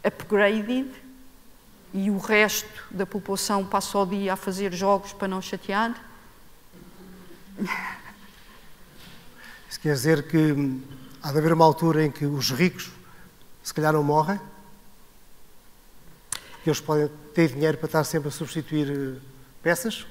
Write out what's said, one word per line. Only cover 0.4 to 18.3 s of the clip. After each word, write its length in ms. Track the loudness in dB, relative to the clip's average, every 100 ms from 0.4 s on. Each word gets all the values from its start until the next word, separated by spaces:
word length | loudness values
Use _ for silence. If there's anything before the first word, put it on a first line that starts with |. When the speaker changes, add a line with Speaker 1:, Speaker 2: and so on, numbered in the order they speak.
| 4 2 0 -2 -4 -10 -20 -20 -20 -20 -20 -20 -20 -20 -8
Speaker 1:
e 160 | -2 0
o 80 | 0
resto 680 | 2 4 4 2 -6 -16 -12
da 160 | -6 -4
população 580 | -6 -4 -4 0 0
passa 320 | 0 -2 0 0
o 80 | 0
dia 260 | 0 -2
a 40 | -2
fazer 360 | -4 -4 -4
jogos 400 | 0 2 2 0
para 160 | -6 -4
não 120 | -4
chatear? 520 | -6 -10 -2 0 0 -4 -14 -20 -20 -20 -20 -20 -20 -20 -20 -20 -20 -20 -20 -20 -18 -8 -6 -6 -8 -12 -18 -20 -20 -20 -20 -20 -20 -20 -20 -20 -20 -20 -20 -20 -20 -20 -16
Speaker 2:
Isso 100 | -4
quer 120 | 0
dizer 340 | 2 4 2 4
que, 80 | 4 4
hum, 280 | 4 0 -2 -8 -16 -18 -10
há 100 | -2
de 60 | 2
haver 140 | 4
uma 120 | 8
altura 400 | 8 8 4 4
em 60 | 2
que 160 | 0 -2
os 240 | 0 -2
ricos, 400 | 2 2 2 -14 -14 -20 -20 -20 -20 -20 -14
se 100 | -6
calhar, 200 | 0 4
não 100 | 4
morrem? 360 | 4 4 2 -2 -6 -18 -20 -20 -20 -20 -20 -20 -20 -20 -20 -20 -20 -20 -20 -20 -20 -20 -12 -12 -12 -4
Que 80 | -2
eles 100 | 0
podem 280 | 0 0 0 -4 -4
ter 140 | 2 2
dinheiro 300 | 4 0 0
para 80 | 0
estar 180 | 0
sempre 240 | 2 -2
a 20 | -4